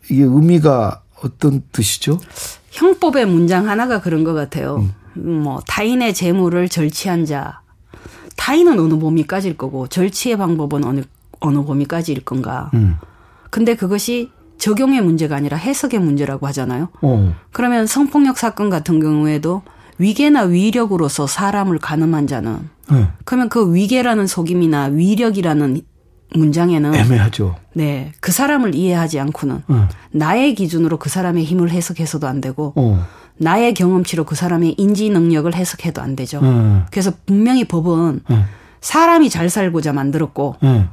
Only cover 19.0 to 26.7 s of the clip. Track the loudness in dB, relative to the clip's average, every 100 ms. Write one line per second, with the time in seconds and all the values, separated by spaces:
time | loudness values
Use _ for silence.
19 | 2 2 0 0 -2 -4 -8 -20 -20 -2
20 | 0 2 4 4 4 2 2 0 0 0
21 | 0 -2 -4 -2 -2 -2 -2 -2 -2 0
22 | 0 0 -2 -4 -4 -6 -10 _ 0 2
23 | 2 -2 -4 -2 0 0 2 2 2 0
24 | 2 0 -2 -2 -2 0 2 0 0 0
25 | 2 2 0 0 0 0 0 -2 -6 _
26 | _ _ _ 0 2 2 2